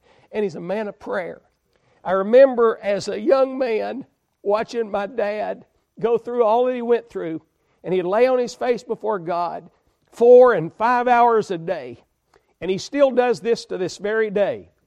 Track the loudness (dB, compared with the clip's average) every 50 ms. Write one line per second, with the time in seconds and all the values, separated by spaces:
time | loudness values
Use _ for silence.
0 | _ _ _ _ _ _ -6 -6 -6 -6 -6 -8 -8 -8 -6 -6 -8 -10 -12 _
1 | -10 -8 -8 -8 -8 -10 -14 -18 _ _ _ _ _ _ _ _ _ _ _ _
2 | -6 -2 -2 -2 0 4 6 6 6 6 6 2 0 0 0 -2 -4 -4 -4 -4
3 | -4 -6 -8 -4 0 2 2 2 2 0 -2 -6 -4 -2 -2 -4 -4 -6 -8 -10
4 | -14 _ _ _ _ _ _ _ -4 -2 -2 -2 -2 -6 -6 -8 -6 -6 -6 -6
5 | -6 -6 -6 -6 -4 -4 -4 -6 -8 -8 -10 -12 -14 _ _ _ _ _ _ -6
6 | -2 -2 -2 -2 -4 -4 -2 0 2 2 2 2 0 0 -2 -4 -2 0 0 -2
7 | -2 _ -10 -8 -8 -8 -8 -10 _ _ _ _ _ _ _ _ -8 -4 -4 -4
8 | -2 -2 0 2 2 2 2 0 -2 -4 -6 -8 -4 -4 -4 -4 -6 -10 -12 -8
9 | -6 -6 -6 -6 -6 -6 -6 -6 -6 -6 -8 -12 -16 -18 _ _ _ _ _ _
10 | _ _ _ 2 6 8 10 10 10 8 6 2 -2 -6 -6 -4 -2 0 0 0
11 | 2 2 4 4 4 4 4 2 -2 -2 -6 -8 -6 -6 -8 -8 -8 -14 -16 -18
12 | _ _ _ _ _ _ _ _ _ _ _ -12 -6 -6 -6 -6 -6 -4 0 2
13 | 2 2 2 0 0 0 -2 -2 -2 -4 -4 -4 -4 -12 -8 -6 -6 -8 -8 -8
14 | -6 -4 -2 -2 -4 -2 -2 -2 -2 -2 -4 -8 -12 _ _ _ -10